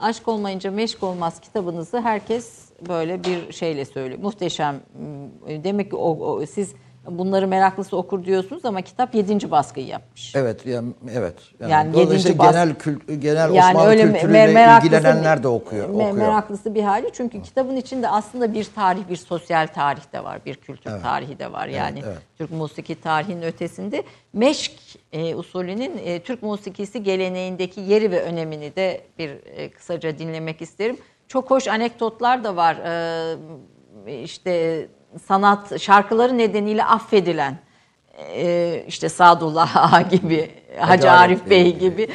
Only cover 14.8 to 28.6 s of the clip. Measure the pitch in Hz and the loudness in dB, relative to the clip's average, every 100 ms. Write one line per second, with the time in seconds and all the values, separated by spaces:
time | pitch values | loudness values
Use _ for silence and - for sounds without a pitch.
14.8 | 160 156 156 - 160 151 131 113 - 107 | 8 4 4 4 2 2 0 -2 -4 -8
15.8 | 175 208 214 202 214 214 208 202 226 214 | -4 -2 -2 0 0 0 -2 -8 -6 -4
16.8 | 202 208 403 - 240 208 - 262 262 262 | -2 -2 -4 -8 -8 -10 -8 -6 -4 -6
17.8 | 247 262 226 208 214 254 233 220 202 - | -6 -6 -2 -2 -4 -4 -4 -4 -8 -2
18.8 | 190 180 180 175 - 170 - 165 156 - | -2 -2 -4 -12 -8 -10 -4 -2 -2 -2
19.8 | 143 139 - 127 92 - 139 135 - 127 | -4 -4 -10 -14 -12 -14 -14 -16 -18 -18
20.8 | - 104 120 139 143 135 131 - - 135 | -14 -10 -6 -6 -8 -14 -14 -12 -10 -8
21.8 | 143 139 113 90 - _ 156 160 151 - | -8 -10 -14 -16 -18 _ -12 -10 -10 -12
22.8 | 151 160 165 156 196 175 165 165 170 - | -14 -12 -4 -4 -4 -8 -10 -8 -12 -10
23.8 | 196 294 - _ _ 202 254 285 - - | -10 -10 -10 _ _ -2 0 0 -6 -14
24.8 | _ - _ 156 165 156 170 185 180 202 | _ -20 _ -8 -8 -8 -10 -10 -8 -8
25.8 | 269 254 175 170 - 240 214 208 202 185 | -8 -10 -8 -8 -8 -10 -8 -8 -10 -12
26.8 | 202 247 196 190 185 185 185 185 185 208 | -10 -6 -4 -2 -2 -4 -8 -6 -8 -8
27.8 | 190 214 214 175 170 170 160 151 | 0 2 2 -2 -2 -6 -6 -10